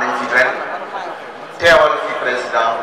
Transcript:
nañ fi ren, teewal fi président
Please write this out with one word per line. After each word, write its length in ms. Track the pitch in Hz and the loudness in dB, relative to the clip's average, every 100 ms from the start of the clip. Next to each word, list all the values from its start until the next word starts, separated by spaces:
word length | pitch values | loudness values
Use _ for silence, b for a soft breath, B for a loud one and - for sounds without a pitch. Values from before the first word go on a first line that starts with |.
nañ 100 | 127 123 | -2 -2
fi 100 | 123 | 0
ren, 180 | 123 123 - - - 143 - - - - - - - | 2 2 0 -6 -8 -8 -8 -8 -10 -14 -14 -16 0
teewal 320 | 170 160 151 - | 6 6 6 2
fi 120 | - - | -4 -4
président 640 | 127 120 - 117 113 117 | -2 -4 -2 0 0 -2